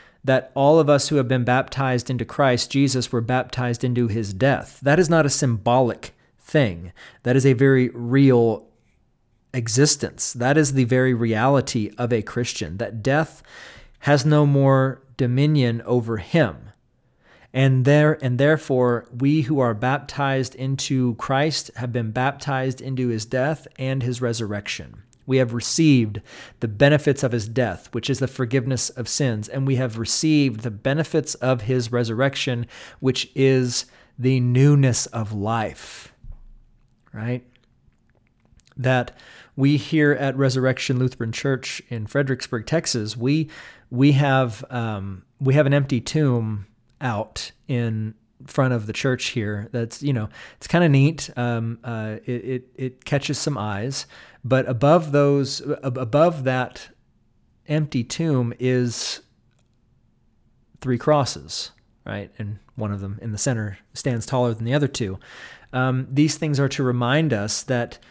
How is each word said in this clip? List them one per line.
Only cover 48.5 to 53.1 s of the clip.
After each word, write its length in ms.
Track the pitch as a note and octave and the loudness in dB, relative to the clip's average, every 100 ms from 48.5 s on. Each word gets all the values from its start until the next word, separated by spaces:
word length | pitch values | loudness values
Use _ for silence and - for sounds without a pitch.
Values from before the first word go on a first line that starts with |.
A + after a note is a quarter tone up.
| - C3 | 0 0
of 140 | A#2+ G#2 | 0 -4
the 60 | |
church 340 | G#2+ C#3+ B2+ - | -4 -2 -2 -4
here. 420 | B2 G#2 G#2 A2 | -4 -4 -6 -6
That's, 300 | B2 A#2 - | -6 -6 -6
you 120 | C#3+ | -4
know, 160 | B2 G#2+ - - - | -2 -4 -10 -20 -20
it's 100 | - | -2
kinda 240 | E3+ E3+ | 2 4
neat. 400 | C#3 C#3+ E3 - - | 6 4 2 -8 -6
Um, 400 | A#2+ A#2 A2+ A#2 | -4 -2 -4 -8
uh, 340 | A#2+ A2+ G#2+ G#2+ - | -10 -8 -6 -8 -8
it, 60 | |
it, 360 | B2 A#2+ B2+ B2+ - | -8 -6 -8 -10 -10
it 300 | C3 - | -10 -10
catches 320 | - | -4